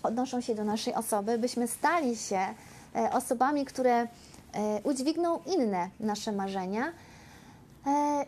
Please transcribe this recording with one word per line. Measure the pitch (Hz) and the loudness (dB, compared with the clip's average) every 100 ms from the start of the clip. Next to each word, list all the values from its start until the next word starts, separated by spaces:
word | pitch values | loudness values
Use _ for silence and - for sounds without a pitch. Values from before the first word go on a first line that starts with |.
odnoszą | 214 233 254 247 | -2 0 -2 -2
się | 240 | -2
do | 214 | 0
naszej | 214 214 247 | 0 0 0
osoby, | - 214 214 202 233 | -2 0 0 2 0
byśmy | 240 - 240 | 0 0 -2
stali | - 294 339 262 226 | 2 2 4 2 -2
się, | - 190 190 226 - - - | -2 0 -2 -4 -16 -20 -8
e, | - 226 | -2 0
osobami, | 247 - 247 254 294 | 0 0 2 2 2
które, | 277 - 254 | -2 2 4
e, | 240 233 - - - - - 214 208 | 4 2 -6 -20 -20 -10 -4 -2 0
udźwigną | 254 269 269 330 339 330 - | 0 0 0 0 0 0 0
inne | 370 226 185 180 - | 2 2 0 -2 -4
nasze | 214 208 - | -4 -2 -2
marzenia, | 202 196 190 185 214 294 339 - - - - - - - - 269 | -4 -2 -4 -2 -2 -4 -6 -16 -20 -20 -20 -20 -20 -20 -6 0
e, | 294 294 285 | 2 4 0